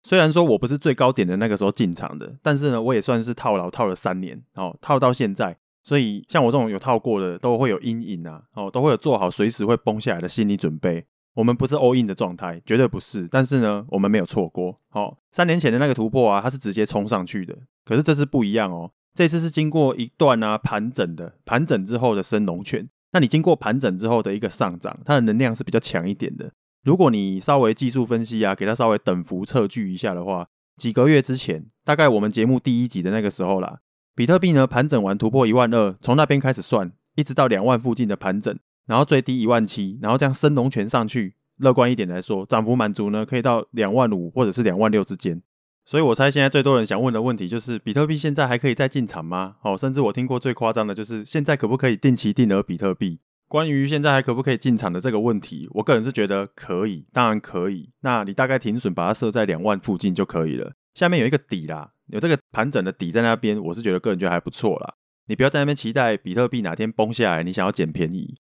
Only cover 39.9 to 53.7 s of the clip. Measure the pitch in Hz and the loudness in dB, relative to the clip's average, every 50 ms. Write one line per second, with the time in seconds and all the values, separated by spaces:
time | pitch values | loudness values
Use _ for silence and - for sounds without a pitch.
39.9 | 98 - - 104 120 135 147 135 135 - - 147 147 135 120 135 - 117 101 110 | -6 -6 0 0 2 2 2 0 2 2 2 2 4 4 0 0 0 -2 -2 0
40.9 | - 123 113 107 - 123 104 92 _ _ _ _ _ - 135 131 123 127 123 123 | 0 0 0 0 -2 -4 -4 -4 _ _ _ _ _ 2 4 4 6 6 4 2
41.9 | 127 110 101 92 98 90 90 - 107 95 98 - 131 113 110 110 123 127 113 104 | 2 0 -2 -4 -4 -6 -4 -4 -4 -4 -2 0 0 0 2 2 2 2 2 0
42.9 | 98 - 104 104 104 107 110 - 131 123 117 131 120 113 - _ - 113 107 98 | -2 -2 -4 -2 -2 -4 -4 -2 -4 0 2 2 2 0 -2 _ -2 -2 0 2
43.9 | 107 127 127 113 104 92 85 85 - 127 123 104 90 120 117 101 87 98 107 107 | 4 2 2 2 0 -2 -4 -4 0 0 0 0 0 2 0 2 2 2 2 4
44.9 | 107 104 95 - 98 87 - 90 82 - _ _ _ _ _ _ _ _ _ - | 4 2 0 0 -6 -6 -4 -4 -4 -6 _ _ _ _ _ _ _ _ _ -2
45.9 | - 151 160 131 113 110 135 143 135 143 135 135 139 147 131 139 135 120 110 104 | 0 2 2 2 4 4 2 2 4 4 2 4 4 2 4 4 4 4 2 0
46.9 | 98 101 127 131 113 110 113 127 120 104 95 87 107 117 107 123 117 104 _ 113 | 0 0 0 0 0 0 -2 -2 -2 -2 -4 -6 -6 -6 -6 -6 -8 -6 _ -2
47.9 | 101 139 151 151 160 147 151 156 143 156 143 127 123 120 - 135 117 - 139 131 | 0 0 0 0 0 -2 -2 -2 0 0 0 0 0 0 0 0 0 2 0 0
48.9 | - 139 120 104 - 90 80 80 90 92 95 95 104 _ - 107 98 95 135 135 | 0 -2 -4 -4 -6 -10 -8 -6 -6 -6 -6 -6 -10 _ -4 -2 -2 0 -2 -2
49.9 | 131 147 131 104 101 123 127 123 127 123 - 131 120 - 120 113 110 117 107 104 | 0 0 0 0 0 -2 -4 -2 -4 -2 -2 -4 -2 0 0 0 0 0 -2 -2
50.9 | 98 107 107 104 117 107 107 - - 160 143 160 147 139 - 107 123 - - 131 | -4 -8 -8 -8 -8 -10 -8 -4 -2 -2 0 0 0 0 0 -2 0 2 2 0
51.9 | 113 95 - 139 123 110 - 104 104 - 123 107 98 98 101 - 90 85 104 98 | 0 4 2 2 2 4 0 0 4 4 4 4 4 2 0 -2 -4 -2 0 -2
52.9 | 90 _ - 92 82 - _ _ _ _ _ _ - 151 160 156 | 0 _ -2 -4 -4 -6 _ _ _ _ _ _ -2 -2 0 0